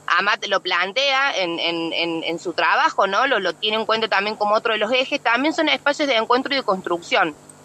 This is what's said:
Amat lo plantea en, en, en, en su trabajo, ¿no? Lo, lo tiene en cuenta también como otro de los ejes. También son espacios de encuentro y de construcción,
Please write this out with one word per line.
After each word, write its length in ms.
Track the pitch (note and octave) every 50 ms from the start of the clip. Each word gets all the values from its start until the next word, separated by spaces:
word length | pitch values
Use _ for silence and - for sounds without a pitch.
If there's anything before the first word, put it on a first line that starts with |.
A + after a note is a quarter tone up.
| -
Amat 400 | - E3+ F3 F#3+ G3+ A3+ A3 G#3 G3+
lo 120 | G3 F#3
plantea 760 | - F#3 F#3 F3 F3+ G3 F#3+ B3+ C#4 C#4 C4+ C4 C#4 C#4 - F#3
en, 200 | F#3 E3+ E3+ C#3+
en, 360 | B2 E3 E3+ E3 E3 E3 -
en, 300 | C3 E3 E3+ E3 E3 -
en 140 | D3+ E3 E3+
su 140 | - F#3 D#3+
trabajo, 540 | - E3+ D#3+ G3 A#3+ D4 D#4+ - - G#3
¿no? 200 | G3 G3 G#3 B3+
Lo, 140 | C#4 C4 G#3
lo 140 | F#3+ F3 E3
tiene 240 | - - G#3+ G#3+ A3
en 80 | A3
cuenta 200 | G3+ A3 A3 A3
también 300 | G#3 G#3 G3 G3 G#3 G#3+
como 180 | G#3+ G#3 G#3 G#3+
otro 200 | A3 - A#3 A3
de 40 | G#3+
los 140 | G#3+ G#3 C4
ejes. 300 | B3+ C4+ - D4 C#4 -
También 320 | A#3 A3+ A#3+ C#4 D#4+ D4+
son 160 | - D#4+ D4+
espacios 380 | C4+ C4 - C#4+ C#4+ - D#4 C#4
de 80 | A#3+
encuentro 360 | A3 A3 - A#3+ B3+ C4 - C#4
y 60 | C4+
de 40 | -
construcción, 720 | - F#3+ F#3+ - - F3 E3+ E3+ - B3+ G#3+ F#3 D#3+ D3 - - - - - -